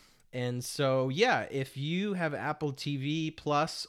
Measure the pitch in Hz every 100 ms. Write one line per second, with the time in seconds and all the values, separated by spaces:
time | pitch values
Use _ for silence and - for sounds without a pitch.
0 | - _ _ 127 123 123 123 - 139 131
1 | 131 139 240 147 104 135 131 135 147 180
2 | 208 185 160 143 131 - 147 139 147 143
3 | 139 160 156 - 147 147 160 -